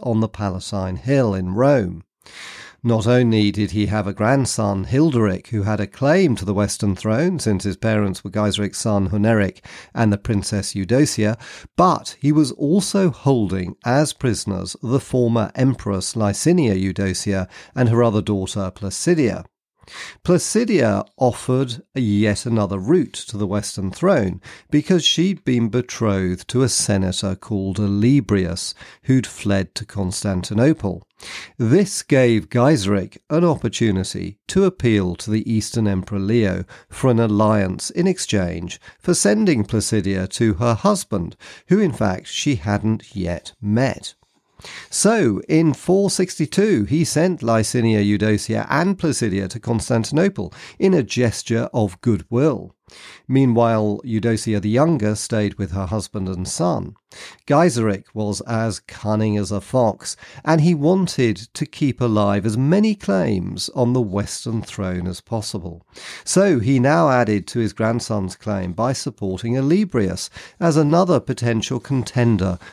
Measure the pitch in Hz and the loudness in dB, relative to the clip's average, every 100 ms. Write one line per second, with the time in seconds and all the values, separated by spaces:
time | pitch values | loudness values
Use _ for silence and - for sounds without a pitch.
0 | 127 110 110 - 101 92 - 101 92 92 | -2 0 -2 -2 -6 -4 -6 -6 -4 -6
1 | 123 139 117 98 90 98 135 139 90 85 | 0 2 2 0 -2 0 2 2 0 -8
2 | - _ - - - - - _ 117 113 | -18 _ -20 -20 -18 -18 -20 _ 0 0
3 | 110 123 120 110 104 98 101 101 98 107 | 4 4 4 4 2 2 -2 0 0 -2
4 | 98 92 107 139 123 - 104 98 90 131 | -4 -2 2 2 0 -2 -2 -2 -2 2
5 | 160 123 107 92 - 110 98 104 101 - | 2 2 0 0 -4 -4 -2 -2 -4 -2
6 | 135 180 175 107 95 101 101 - 104 90 | 2 4 4 0 -2 0 0 0 -2 -2
7 | 107 110 175 170 113 95 101 90 110 107 | -2 0 0 0 0 0 -2 -2 0 0
8 | 101 90 101 107 104 104 101 - 113 101 | 0 -4 -6 -2 0 0 -4 -4 -2 0
9 | 95 107 107 113 95 - - - - - | 0 2 2 2 0 -4 -20 -20 -12 0
10 | 113 101 113 104 92 104 - 104 92 123 | 2 2 0 -2 -2 -4 -4 -6 0 2
11 | 147 - 107 117 - - - - 180 160 | 2 0 -2 -2 -10 -20 -8 2 2 2
12 | - - 139 151 135 - 143 196 190 202 | -4 -4 0 2 2 0 0 0 2 0
13 | 185 - 139 131 98 92 90 - 120 131 | 0 0 0 2 2 -2 -4 -6 0 2
14 | 151 - 131 98 - 92 90 - 110 127 | 0 0 -2 -2 -4 -6 -6 -8 -2 -2
15 | - 127 120 117 107 - 131 127 104 95 | 0 0 2 2 -2 2 0 2 -2 -4
16 | - 110 104 101 151 180 127 95 95 92 | -4 -2 0 2 2 4 2 2 0 -2
17 | 98 90 101 95 92 - - - 123 117 | -2 -2 -2 -2 -4 -10 -12 0 2 4
18 | 117 107 107 101 92 107 92 - 98 - | 2 2 0 -4 -4 -6 -6 -6 -10 -4
19 | - 170 120 - - _ _ _ - - | 0 2 0 -2 -12 _ _ _ -20 -18
20 | - - - 175 - 214 233 190 113 101 | -18 -8 0 0 2 -2 2 2 2 0
21 | - - 127 - - 127 131 117 - 135 | -4 -2 -2 -2 -2 -2 -2 -6 -8 -4
22 | 117 104 107 101 123 113 98 98 98 180 | 0 2 2 0 -2 0 0 -4 2 2
23 | 135 - - 104 101 101 - - 95 - | 0 -8 -12 -6 -4 -4 -4 -6 -6 -2
24 | 180 165 95 90 - - _ 147 - 185 | 2 2 0 -4 -14 -20 _ -2 2 2
25 | - - 185 180 - 120 117 117 123 - | 2 2 0 0 0 0 2 0 -4 -2
26 | 113 98 92 90 - 123 131 - - 101 | 0 2 0 -2 -2 0 2 0 0 0
27 | 92 92 98 95 - 104 95 92 101 101 | 0 -2 -4 -6 -6 -4 -2 -2 0 2
28 | 113 143 104 101 87 90 - - - - | 4 4 2 0 0 -4 -8 -12 -18 -12
29 | - 131 - - 98 98 92 - 104 101 | 0 0 0 -6 -2 0 -2 -8 -10 -6
30 | 92 90 107 92 87 104 135 156 101 87 | -4 -4 -4 -4 -2 2 2 2 -4 -8
31 | - _ - - - - 110 165 196 - | -14 _ -16 -16 -16 -4 4 4 4 -2
32 | - 139 123 113 - 123 127 151 95 101 | 0 4 4 2 0 2 4 4 2 -2
33 | 98 - _ 156 175 143 113 - 117 95 | -2 -12 _ 2 2 2 -4 0 0 0
34 | 92 95 90 101 - - 185 - 123 104 | -2 -6 -10 -12 -2 2 2 2 2 2
35 | 90 87 - 107 - 113 - 120 107 95 | 2 -4 -4 -4 0 -2 -2 -2 0 0
36 | 87 101 98 117 101 92 95 - _ - | -4 -4 0 2 2 -2 -8 -14 _ -2
37 | 131 117 117 104 107 107 95 95 - - | 2 2 2 2 4 2 0 -4 -6 -2
38 | 185 180 - 101 90 85 90 - - - | 0 0 -2 -2 -2 -6 -10 -12 -20 -8
39 | - 170 202 214 208 127 101 110 - 110 | -2 0 2 2 2 2 0 -2 0 -2
40 | 95 95 92 - 113 90 117 113 202 202 | 0 -2 -4 0 0 2 0 2 0 0
41 | - 101 82 - - - _ 196 196 117 | -2 -6 -6 -10 -20 -20 _ 2 2 0
42 | 107 92 - - 151 127 - 101 104 110 | -2 -2 -8 -4 -2 -2 0 0 0 -2
43 | - 101 87 85 - - 101 110 131 - | -4 -6 -4 -6 -10 -8 -2 0 0 -2
44 | - - _ _ _ _ - - - - | -12 -20 _ _ _ _ -18 -18 -8 -2
45 | 202 226 135 98 - 160 165 - - 190 | 0 2 2 0 0 2 2 0 0 0
46 | 196 - 180 - 151 - 214 151 101 151 | 0 -2 -4 -4 -2 0 2 2 2 0
47 | 165 147 180 170 113 113 110 123 113 107 | 0 2 0 0 0 0 2 0 2 4
48 | 101 104 107 104 - 110 107 139 180 190 | 2 2 2 0 0 -4 -2 0 0 0
49 | 170 127 113 95 95 117 - 113 - 117 | -2 0 0 -2 -4 -8 -2 -2 0 -2
50 | 107 143 196 196 90 - - - 190 180 | 0 0 0 -2 -10 -12 -20 -2 2 2
51 | 104 120 120 - - 117 123 - 104 - | 0 0 0 -2 -2 -2 -2 -2 -2 -2
52 | 123 101 - 117 151 107 92 _ _ - | 0 0 -2 0 0 -2 -8 _ _ -20
53 | - - - 131 135 117 117 110 107 101 | -20 -20 0 2 4 4 4 2 0 -2
54 | 127 110 117 110 - 104 104 117 160 151 | -4 -2 0 0 0 -2 0 2 2 2
55 | 107 107 - 113 104 - 95 95 92 107 | 0 -2 -4 -2 -2 -4 -6 -4 -4 -4
56 | - 104 95 90 92 - 175 151 - - | -6 -8 -6 -6 -6 -2 -2 -2 -6 -14
57 | _ - - - - 143 175 117 110 95 | _ -20 -20 -20 0 4 4 2 0 -2
58 | - 110 104 98 - 113 113 95 - - | -6 -6 -4 -4 -4 -2 -2 -4 -12 -8
59 | 104 107 110 104 98 101 - 131 113 - | -2 0 2 0 0 -4 -2 2 2 0
60 | - - - - 147 160 160 165 147 190 | -10 -14 -16 -8 0 4 4 4 2 2
61 | 175 - 120 92 113 - 147 - 143 - | 0 2 0 0 -8 -8 -8 -2 -2 0
62 | 120 104 101 101 104 107 139 190 220 208 | 0 2 2 2 0 0 2 4 2 0
63 | - 196 175 98 90 95 - 139 120 127 | -2 0 0 -2 -4 -6 -8 -2 0 0
64 | 110 98 101 - 113 113 95 - 95 90 | 0 -4 -6 -8 -6 -6 -8 -8 -4 -4
65 | 87 90 _ 113 104 104 85 82 _ - | -6 -8 _ -8 -6 -8 -10 -14 _ -20
66 | - - - 175 202 139 107 135 131 165 | -18 -14 0 2 4 2 2 2 4 4
67 | 156 127 113 104 - 120 110 - 113 117 | 4 2 2 0 -2 -4 -4 -2 -2 -2
68 | - 107 92 - 113 101 92 87 120 131 | -4 -4 -4 -8 -6 -4 -4 -4 -4 -2
69 | - - 98 92 113 127 135 185 202 120 | -8 -8 -6 -4 -4 -2 2 2 2 0
70 | 95 90 - - - _ 170 151 147 165 | 0 -2 -10 -14 -20 _ 2 4 4 4
71 | 185 143 - 123 120 113 - 127 - 139 | 4 2 0 -2 0 0 -2 -6 -2 -4
72 | - 127 120 104 95 87 - | -2 2 4 4 0 -2 -10